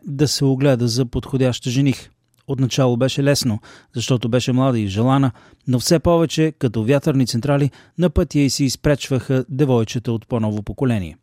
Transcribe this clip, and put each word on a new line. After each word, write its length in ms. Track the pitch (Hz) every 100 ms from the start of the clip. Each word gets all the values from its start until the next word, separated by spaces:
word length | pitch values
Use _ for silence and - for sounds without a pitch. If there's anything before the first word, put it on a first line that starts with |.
| 185
да 220 | 139 143
се 180 | - 139
огледа 420 | 131 143 123 120
за 180 | 117 123
подходящ 640 | 127 - 131 127 120 131
жених. 400 | 123 139 - - _ _ _ -
Отначало 500 | 123 131 - 127 120
беше 260 | 131 -
лесно, 360 | 139 139 127 107 - - _ 120
защото 340 | - 123 120
беше 220 | 123 135
млада 280 | 127 131 120
и 80 | 101
желана, 440 | 98 123 135 135 - - _ -
но 120 | 123
все 200 | - 165
повече, 540 | 175 170 165 - 156 -
като 240 | 127 113
вятърни 440 | 110 143 165 135 120
централи, 440 | 117 135 139 143 - - -
на 120 | 170
пътя 300 | - 175 147
й 100 | 139
се 140 | -
изпречваха 840 | 135 - 151 139 - 131 - 131 -
девойчета 640 | 135 143 123 107 120 120
от 160 | 113 -
по-ново 360 | 120 110 104
поколение. 540 | 101 101 131 110 82 -